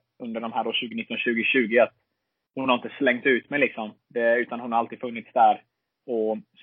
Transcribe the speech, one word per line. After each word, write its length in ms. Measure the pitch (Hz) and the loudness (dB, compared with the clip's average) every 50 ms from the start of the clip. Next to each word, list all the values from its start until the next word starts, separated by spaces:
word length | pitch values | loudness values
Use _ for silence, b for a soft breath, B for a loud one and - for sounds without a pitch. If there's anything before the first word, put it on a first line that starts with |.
| _ _ _ - | _ _ _ -14
under 220 | 127 117 113 113 | -12 -10 -8 -8
de 120 | 117 113 117 | -8 -6 -4
här 100 | 120 113 | -4 -4
då 100 | 117 117 | -2 -2
tjugonitton, 440 | - 123 113 113 113 110 - 120 - | -4 -4 -6 -6 -8 -8 -6 -6 -4
tjugotjugo, 640 | - 123 117 113 110 - - 135 117 104 117 120 | -2 -2 0 0 0 0 2 2 2 2 4 4
att 140 | 110 - - _ _ _ _ _ _ _ _ _ _ _ - | 4 2 0 _ _ _ _ _ _ _ _ _ _ _ -10
hon 140 | 135 131 131 | -4 0 0
har 60 | 123 | 0
inte 200 | 120 - 113 - - | 0 -2 -4 -6 0
slängt 280 | 139 127 123 120 - | 0 0 2 2 2
ut 240 | 139 127 113 - - | 2 2 2 0 -2
mig, 100 | 143 143 | -2 0
liksom. 340 | 135 113 - 117 110 107 - _ _ _ | 0 0 -2 -4 -10 -10 -10 _ _ _
Det, 280 | - 120 117 117 117 | -4 0 2 4 4
utan 240 | 123 120 120 123 120 | 2 2 -2 -6 -8
hon 120 | 123 120 | -6 -2
har 80 | 117 117 | 0 0
alltid 200 | 117 113 - - | 0 -2 -6 -10
funnits 340 | - 123 117 113 107 - - | -10 -10 -10 -10 -12 -4 2
där 300 | 127 113 110 104 - - _ _ _ _ _ _ _ _ | 4 6 6 4 2 -4 _ _ _ _ _ _ _ _
och 320 | - 120 113 110 110 110 107 - _ _ _ | -4 -2 -2 0 0 -2 -4 -8 _ _ _